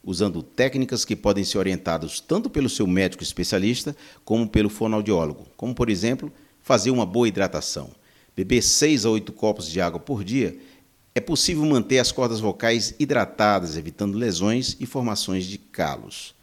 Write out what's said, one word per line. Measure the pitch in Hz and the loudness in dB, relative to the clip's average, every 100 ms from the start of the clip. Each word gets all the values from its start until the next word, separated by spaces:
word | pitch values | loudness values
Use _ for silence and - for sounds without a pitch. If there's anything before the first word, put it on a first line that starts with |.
usando | - 87 101 82 | -6 -2 0 -2
técnicas | 78 - 131 135 127 - | -6 0 0 0 -2 -2
que | - 107 | -4 -2
podem | - 101 | 0 0
ser | 92 104 | 0 0
orientadas | 95 87 95 82 82 - | 0 -2 -2 -2 -4 -8
tanto | - 180 233 | -2 -2 -2
pelo | 151 131 | -2 -2
seu | - 98 | 0 2
médico | 92 92 - | 2 2 -2
especialista | - - 87 98 101 123 - 143 - - | -10 -6 -2 0 0 0 -4 -10 -14 -12
como | - 113 113 | -2 0 2
pelo | 110 104 | 2 2
fonoaudiólogo, | - 113 110 104 92 80 73 - - | 0 -2 0 2 0 0 -4 -14 -10
como, | 113 | -8
por | 123 113 | -2 0
exemplo, | 98 113 131 151 - - _ | 0 0 -2 -6 -16 -20 _
fazer | - 120 107 | 2 2 4
uma | 127 | 0
boa | 95 110 117 | 2 2 2
hidratação. | 98 95 78 - 82 65 - _ _ _ - | 2 -2 -2 -6 -8 -10 -18 _ _ _ -6
Beber | 95 123 | 2 2
seis | - - 151 143 110 | 4 4 4 4 4
a | |
oito | 110 - | 2 -2
copos | - 107 104 78 | -2 0 0 -2
de | 85 | 0
água | 87 85 | 0 -2
por | - 120 | -6 -6
dia, | 95 131 98 - - - _ _ _ 123 | -2 0 0 -4 -18 -20 _ _ _ -4
é | |
possível | - 156 - 160 151 | 0 0 0 2 4
manter | 135 104 131 | 4 4 4
as | 120 | 2
cordas | - 123 120 | 2 -2 0
vocais | 107 - 117 117 107 - | -2 0 2 2 0 -2
hidratadas, | 143 131 95 - 104 101 85 78 | 0 2 0 2 4 4 0 -6
evitando | 80 - 101 101 | -8 -4 -2 0
lesões | 120 85 101 120 127 - | -2 0 0 0 -2 -6
e | 123 | -6
formações | 139 120 101 - 95 92 | -4 -2 -2 -2 -4 -4
de | 101 | -8
calos. | - - 78 58 52 - - - | -12 -4 -4 -4 -12 -16 -16 -20